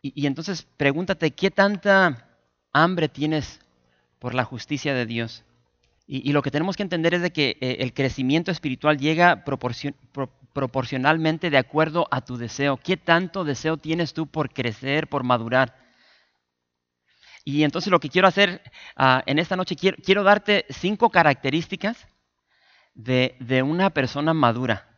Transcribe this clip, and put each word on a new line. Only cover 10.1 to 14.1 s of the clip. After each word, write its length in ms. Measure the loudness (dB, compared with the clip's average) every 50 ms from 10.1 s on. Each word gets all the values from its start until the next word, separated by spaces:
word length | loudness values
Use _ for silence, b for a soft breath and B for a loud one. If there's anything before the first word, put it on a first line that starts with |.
pro-, 220 | _ -10 -10 -10 _ _ _ _ _
proporcionalmente 960 | -6 -6 -4 -2 -4 -4 -4 -4 0 2 2 2 2 2 0 -2 0 -2 2
de 80 | 2 2
acuerdo 500 | 2 _ 0 0 0 0 0 -2 -2 -2
a 120 | -2 -4 -4
tu 160 | -6 -8 -8
deseo. 400 | -8 -8 -6 -2 -2 -2 -2 -2
¿Qué 180 | _ -4 -4
tanto 480 | -4 _ 2 2 2 2 -2 -6 -6 -4
deseo 320 | -4 -4 -4 -2 -4 -4
tienes 380 | -4 _ -6 -4 -2 -4 -4